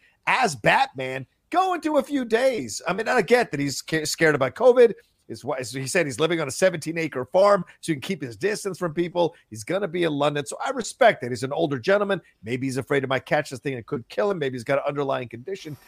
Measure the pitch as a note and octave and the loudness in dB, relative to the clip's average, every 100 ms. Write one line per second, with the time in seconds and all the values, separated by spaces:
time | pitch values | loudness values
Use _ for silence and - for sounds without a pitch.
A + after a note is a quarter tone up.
0 | _ _ - G3 B3 C3+ D#3+ G3 C4+ B2+ | _ _ -2 2 2 0 2 4 2 -4
1 | C3 C3 C3 _ - E4 F#4 F4 D#4 D4+ | -6 -6 -10 _ -4 0 0 0 0 0
2 | C4 C#4+ A#3+ A3 C4+ A#3+ A2+ - - F#3 | 0 -2 0 2 2 0 -4 -8 -4 -4
3 | B3 B3+ F#3+ B3 A3 C#3+ C#3+ B2+ - D#3+ | 0 0 4 4 2 -2 -4 -4 -4 -4
4 | D3+ - D#3+ D3 C3 - B3+ B3 A#3+ F#3+ | -2 2 4 4 0 4 6 8 8 4
5 | _ _ - A#2 A#2+ C#3 A#2 C3 C3 F#3+ | _ _ -16 -12 -6 -6 -6 -6 -2 0
6 | D#3 A2+ D#3+ E3+ C#3+ - F#3+ E3 D3 E3+ | 0 0 0 0 -4 0 0 0 -6 -4
7 | D#3+ C3+ B2+ F#3 G3+ G3+ E3+ - - D3 | -4 -4 -2 4 6 4 0 -8 -6 -4
8 | - F3 C3 G#2 F3+ G#3 G3 F3 F3+ D3+ | -4 -8 -8 -4 -4 -4 -6 -6 -4 -2
9 | F3 F3 E3+ - _ A2 A2 F3+ G3+ F3 | -2 0 0 -2 _ -12 -4 -4 -2 0
10 | E3+ C#3+ D3 D3 D3 - B3+ C4+ G#3 - | 0 2 0 0 -6 -6 -6 -6 -6 4
11 | A#3+ - A#2+ B2 C3 C#3+ E3 C#3 A2+ G3+ | 4 4 -2 -6 -4 -2 -2 -2 2 2
12 | G3 F#3+ - _ G#2 B2+ C3+ B2+ B2 C#3+ | 2 -2 -6 _ -8 -4 -4 -4 -2 0
13 | C3 C3 - D#3 D3+ C3 D3 B2+ A2 C#3+ | 0 -2 0 -2 -2 -6 -6 -8 -6 -8
14 | A#2 - G#3 F#3+ C#3 B2+ A#2 C#3 C3+ C#3+ | -6 -2 -2 0 -4 -4 -2 -2 0 -2
15 | C#3 C3 B2+ A#2 B2+ G3 D#3+ C#3+ | -2 -4 -6 -12 -12 -12 -12 -16